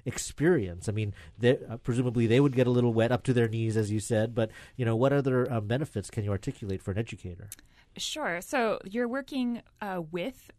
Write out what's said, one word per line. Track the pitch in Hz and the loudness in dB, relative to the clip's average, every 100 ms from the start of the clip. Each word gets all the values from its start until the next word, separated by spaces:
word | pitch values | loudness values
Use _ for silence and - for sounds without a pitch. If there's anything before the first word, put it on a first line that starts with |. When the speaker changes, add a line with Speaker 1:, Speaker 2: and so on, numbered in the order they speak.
| - | -8
Speaker 1:
experience? | - - - 156 170 92 87 110 | -8 -8 0 2 2 0 -4 -4
I | |
mean, | 104 107 - - - | -2 -4 -6 -16 2
they, | 120 135 - | 4 4 -2
uh, | 113 | -6
presumably | - 120 123 120 113 | -2 0 0 2 4
they | 120 | 6
would | 143 123 | 6 4
get | 123 | 4
a | |
little | 123 123 | 4 4
wet | 113 117 | 4 2
up | 120 | 2
to | - | 2
their | 123 117 | 2 2
knees, | 113 113 110 | 0 0 0
as | 104 | 0
you | 107 | -2
said, | - 110 113 | 0 0 2
but, | 117 110 - - - | 0 -2 -4 -14 -4
you | 117 | 0
know, | 113 | 2
what | 135 | 4
other, | 143 135 127 123 | 4 2 2 2
uh, | 117 | -2
benefits | 101 123 151 104 - | -2 -2 -2 -6 -6
can | - | -4
you | 104 | -2
articulate | 98 - - 98 95 | -2 -4 -8 -6 -6
for | - | -4
an | 98 | -4
educator? | 113 101 90 87 98 - _ _ _ - | -4 -8 -12 -14 -16 -20 _ _ _ -12
Speaker 2:
Sure. | - 311 254 170 | -8 -6 -4 -4
So | - 277 226 - | -2 0 0 -2
you're | 190 220 240 | -4 -4 -2
working, | 262 277 277 247 233 - _ | -4 -6 -4 -2 -4 -10 _
uh, | 208 185 160 | -8 -6 -6
with | 175 202 262 - | -6 -6 -8 -18